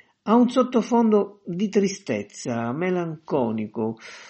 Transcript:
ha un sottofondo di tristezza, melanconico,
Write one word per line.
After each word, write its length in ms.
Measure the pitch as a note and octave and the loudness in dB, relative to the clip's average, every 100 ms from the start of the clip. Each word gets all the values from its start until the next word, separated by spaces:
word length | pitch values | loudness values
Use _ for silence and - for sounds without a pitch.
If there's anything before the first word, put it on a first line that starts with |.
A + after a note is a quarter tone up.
| _ _ | _ _
ha 140 | - A#3+ | 2 4
un 120 | A#3+ | 4
sottofondo 920 | C4 B3+ A3+ - A#3+ A3+ G#3 G3 - | 2 2 0 2 2 4 4 2 -6
di 240 | - F3 G#3 | -10 -4 -2
tristezza, 1040 | G3+ F#3+ F#3+ - G#2+ G#2 - C#3 A#2 A#2 | 2 0 0 -4 -4 -6 -10 -6 -4 -4
melanconico, 1300 | C#3+ F#3 F3+ E3+ D#3 - D#3 A2+ A2 G#2+ A2+ A2 A2+ - - - | -4 -2 -2 -4 -8 -4 -2 0 -2 -6 -4 -4 -6 -12 -20 -20